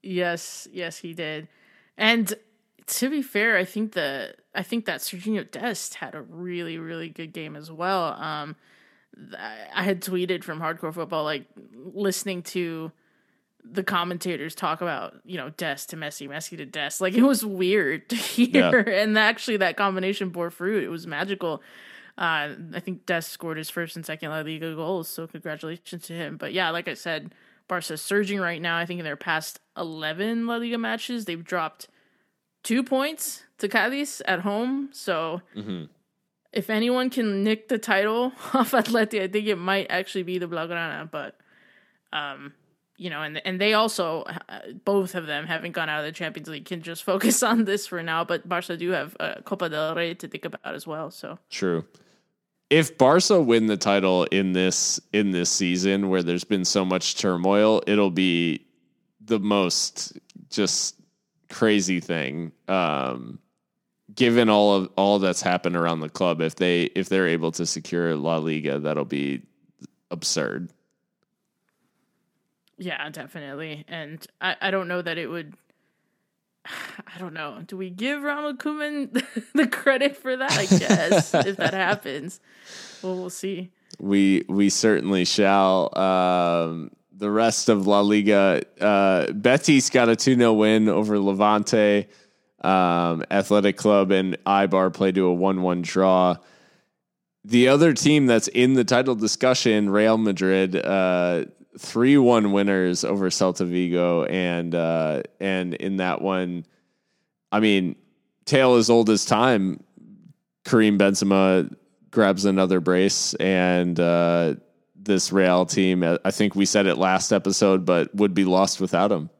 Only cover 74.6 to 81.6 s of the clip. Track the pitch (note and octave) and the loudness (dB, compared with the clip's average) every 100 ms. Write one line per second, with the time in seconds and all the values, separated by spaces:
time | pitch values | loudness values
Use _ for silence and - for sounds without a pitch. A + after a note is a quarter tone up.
74.6 | G3 F#3+ F3 F3+ E3+ E3 C#3+ E3+ D3+ - | -2 -2 -2 -4 -4 -6 -6 -8 -10 -18
75.6 | _ _ _ _ _ _ _ _ _ _ | _ _ _ _ _ _ _ _ _ _
76.6 | - - - - - F3 F3+ D#3+ D3+ A2+ | -16 -14 -14 -16 -20 -14 -12 -10 -10 -12
77.6 | - F#3+ F#3+ F3+ B3 D4 C#4+ D4 D4+ C4+ | -14 -10 -10 -6 -4 -4 -4 -4 -6 -6
78.6 | D4+ D4+ D4+ D4 C#4 B3 C4 - - C#4+ | -6 -6 -6 -6 -4 -4 -4 -10 -4 0
79.6 | B3+ - C#4+ C4 C#4 C#4 C4 B3+ C4+ A#3+ | 0 2 0 2 0 -2 -8 -4 -2 -2
80.6 | F#3 F#3 E3+ G3 D#3+ F3 D#3 E3 D#3 G3 | 2 2 4 0 4 2 2 0 0 0